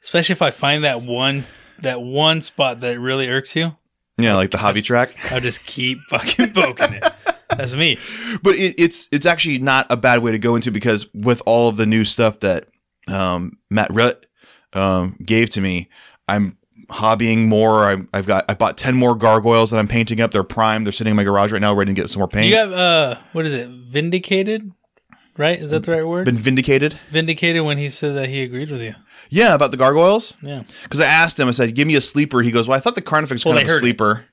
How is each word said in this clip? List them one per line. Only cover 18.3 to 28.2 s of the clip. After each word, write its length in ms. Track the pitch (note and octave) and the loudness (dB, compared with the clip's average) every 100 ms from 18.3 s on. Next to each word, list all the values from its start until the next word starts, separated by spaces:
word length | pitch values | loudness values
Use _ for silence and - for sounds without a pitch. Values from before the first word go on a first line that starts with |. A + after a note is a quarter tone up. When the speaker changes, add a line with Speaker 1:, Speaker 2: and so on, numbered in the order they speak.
| F#2+ - | 0 0
Speaker 2:
I 60 | G#2 | 0
bought 220 | G#2+ - | -2 -2
ten 160 | C3+ B2+ | -2 2
more 180 | B2 A#2 | 2 4
gargoyles 540 | A2+ A2 G#2+ A#2 A2+ | 4 4 4 4 4
that 60 | A2 | 0
I'm 100 | G#2 | 0
painting 340 | A#2 A2 A2+ | 0 0 0
up. 100 | A2+ | 0
They're 120 | G#2 | 0
primed. 420 | F#2 - A2 G#2+ G#2 | -2 0 0 2 -2
They're 40 | |
sitting 200 | - A2 | -2 0
in 40 | G#2+ | 2
my 60 | |
garage 280 | G2+ G2+ G#2 | 2 2 2
right 100 | G#2+ | 2
now, 120 | G#2 G2+ | 0 2
ready 180 | G2 | 0
to 80 | F#2+ | 0
get 80 | E2+ | -4
some 100 | G2 | -4
more 60 | F#2 | -4
paint. 220 | G#2 A2+ | 0 2
Speaker 1:
You 80 | G#3+ | 2
have, 140 | G#3+ | 2
uh, 460 | F#3 F3+ E3 C#3 A#2 - | 0 2 2 0 -4 -10
what 120 | E3 D#3+ | -6 -4
is 80 | |
it? 160 | C3+ B2 | -6 -8
Vindicated, 1000 | B2+ B2 C#3 E3 F3+ F3+ F#3+ G3 A3 G#3+ - _ _ _ _ _ - | -16 -6 -4 -2 -4 -2 -2 -2 -6 -8 -20 _ _ _ _ _ -2
right? 220 | D3+ F3 | 0 0
Is 100 | D#3 | -2
that 140 | D#3 | -4
the 80 | - | -2
right 160 | E3 D#3+ | -2 -2
word? 180 | F3 F#3 | -2 0
Speaker 2:
Been 100 | A#2+ | 0
vindicated. 640 | A2+ C3 C3 C3+ D3+ D3+ - | 0 0 2 2 2 -4 -6
Speaker 1:
Vindicated 520 | D#3 D#3+ D#3 E3+ E3 | -4 -2 -2 0 0
when 140 | D3+ C#3+ | 0 -2
he 140 | C#3+ | -6
said 240 | - D3+ | -6 -6
that 120 | C#3 | -4